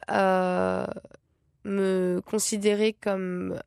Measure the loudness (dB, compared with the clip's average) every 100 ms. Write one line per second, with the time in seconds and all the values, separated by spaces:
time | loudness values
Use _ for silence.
0 | 0 2 4 4 2 2 0 0 -4 -8
1 | -16 -20 _ _ _ _ -4 0 0 2
2 | 0 -2 -2 -4 -2 0 2 2 2 0
3 | -4 -2 -4 -4 -6 -8